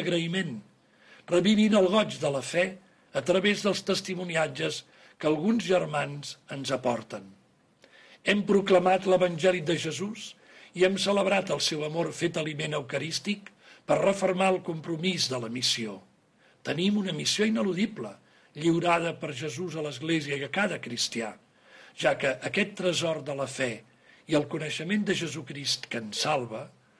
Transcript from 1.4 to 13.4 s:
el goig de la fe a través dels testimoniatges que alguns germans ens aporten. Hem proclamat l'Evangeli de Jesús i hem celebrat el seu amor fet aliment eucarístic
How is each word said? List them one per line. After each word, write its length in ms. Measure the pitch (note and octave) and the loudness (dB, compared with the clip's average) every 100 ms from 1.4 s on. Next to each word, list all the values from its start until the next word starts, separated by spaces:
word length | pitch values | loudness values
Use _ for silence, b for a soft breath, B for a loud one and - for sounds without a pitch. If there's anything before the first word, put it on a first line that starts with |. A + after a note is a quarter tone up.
| F3+ G#3+ G#3+ G#3 | 6 6 6 6
el 80 | F#3 | 6
goig 240 | G#3+ G3+ - | 4 0 0
de 120 | D3+ | -2
la 80 | C#3 | -2
fe 200 | - E3+ F#3+ F#3+ b b b C#3+ | -2 0 0 -2 b b b -2
a 80 | |
través 400 | D#3 F#3 G3+ G3+ | 2 4 4 2
dels 220 | G3+ F#3 - | 0 0 0
testimoniatges 920 | F#3+ - F3+ F3+ D#3+ D#3 C3+ D#3 D3+ - B B B | -2 -2 -6 -4 -2 -2 -2 -4 -6 -12 B B B
que 140 | D#3 | 0
alguns 340 | D3+ F#3+ A3+ | 2 2 2
germans 720 | E3+ F3+ D#3+ D3 C#3+ C#3+ - - - | 2 2 2 -2 -4 -6 -12 -16 -12
ens 220 | C#3 C3 C3 | -8 -4 -2
aporten. 480 | B2+ A2+ - G#2+ G2 - _ _ _ _ B B B B - | 0 -2 -4 -12 -14 -20 _ _ _ _ B B B B 0
Hem 140 | G#3 G3 | 0 4
proclamat 580 | G3 F#3+ F#3 F#3 F#3 F#3+ | 2 6 6 6 4 4
l'Evangeli 540 | F#3 F3+ E3 F#3 F#3 | 4 4 2 2 2
de 140 | D#3 D#3+ | 2 -2
Jesús 540 | D#3+ C#3 G3+ A3+ - - B B B E3+ | -2 -6 -6 -8 -14 -16 B B B 2
i 80 | |
hem 140 | F#3 F#3+ | 2 4
celebrat 540 | G3 G3+ F#3+ G3 F#3 D3 | 2 2 4 2 2 -2
el 80 | |
seu 220 | - D#3 D3+ | -2 -2 -4
amor 240 | E3 D#3+ | -2 -4
fet 300 | - F3 E3+ | -2 -2 -2
aliment 340 | D#3 D3 D3+ D3 | -4 -4 -4 -4
eucarístic 680 | B2+ C#3 D3+ D#3+ G3+ G#3 | -4 -4 -4 -4 -4 -6